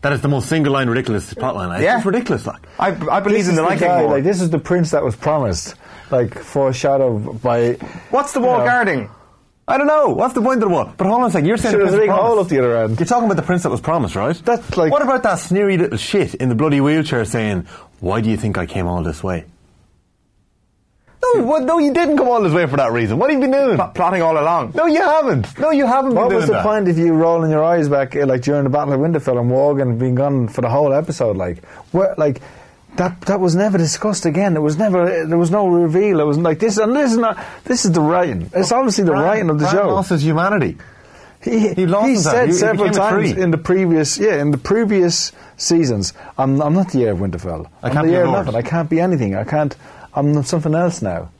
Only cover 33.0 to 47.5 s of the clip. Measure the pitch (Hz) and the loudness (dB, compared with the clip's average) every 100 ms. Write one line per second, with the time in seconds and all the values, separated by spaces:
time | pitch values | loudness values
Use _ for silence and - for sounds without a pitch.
33 | 180 180 - 196 180 165 214 196 160 - | -4 -4 -4 0 2 2 2 2 0 -2
34 | 214 202 175 156 202 160 151 151 - 180 | -4 -2 -2 0 0 2 0 0 0 2
35 | 175 175 160 170 170 208 196 175 170 175 | 0 0 0 0 2 2 2 2 2 2
36 | 208 175 147 147 170 160 226 202 220 269 | 2 2 2 2 0 0 0 0 0 2
37 | 277 226 226 202 - - - 247 202 165 | 2 2 0 -4 -12 -16 -4 -2 2 2
38 | 151 180 175 101 82 - 180 240 262 196 | 2 2 0 -2 -4 -2 0 2 0 0
39 | 185 143 160 220 180 151 156 190 202 196 | 0 2 2 0 0 0 0 2 2 0
40 | 190 170 151 156 185 208 110 - - - | 0 0 0 0 0 0 -2 -4 -18 -20
41 | - - - - - 226 214 185 185 196 | -20 -20 -20 -12 -4 0 0 0 0 2
42 | 247 233 156 233 240 180 208 208 196 - | 2 2 2 2 2 2 0 2 0 2
43 | 208 202 196 175 185 165 170 185 185 165 | 0 0 0 0 0 0 0 0 2 2
44 | 147 - 208 160 143 143 - 214 220 202 | 0 0 0 0 0 -2 0 0 2 2
45 | 175 170 - - - - - 170 143 110 | 2 0 -6 -12 -20 -10 0 2 2 0
46 | 92 - - - 131 139 147 175 185 135 | -4 -8 -16 -4 0 0 2 0 0 0
47 | 113 92 98 85 90 | 0 0 -4 -6 -8